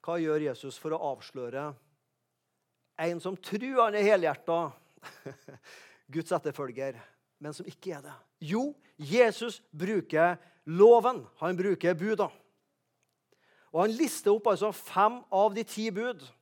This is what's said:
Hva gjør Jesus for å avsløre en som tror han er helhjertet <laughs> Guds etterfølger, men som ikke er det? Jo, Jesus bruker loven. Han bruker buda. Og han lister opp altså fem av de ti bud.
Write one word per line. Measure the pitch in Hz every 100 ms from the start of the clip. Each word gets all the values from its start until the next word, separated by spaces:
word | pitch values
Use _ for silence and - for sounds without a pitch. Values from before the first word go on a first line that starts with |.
Hva | - 170
gjør | 160 151 151
Jesus | 120 135 -
for | 156 160
å | 147
avsløre | 131 - 131 120 131 147 131 _ _ _ _ _ _ _ _ _ _ _ -
en | 165 175
som | 180 190
tror | - 202 254 262 226
han | 208
er | 202
helhjertet | 202 160 139 - 165 156 - _ _ - - 135 131
<laughs> | - 131 - - - _ _
Guds | 143 156 170
etterfølger, | 151 135 135 123 135 117 - _ _ _
men | 147 147
som | 185
ikke | - 190 147
er |
det? | 143 143 _ _ 151
Jo, | 208 277 285 _ _
Jesus | 143 220 233 - - - _
bruker | 151 185 214 - 156 175 175 _ _ -
loven. | 170 214 233 226 233 117 _
Han | 175 180
bruker | 196 175 170 175
buda. | 196 214 180 - _ _ _ _ _ _ _ _ _ _ _ _ _
Og | 160
han | 208
lister | 226 302 - 208
opp | 214 226
altså | 180 208
fem | 190 - 185 214 247 -
av | 190 208
de | 202 220
ti | - 220
bud. | 190 240 190 127 _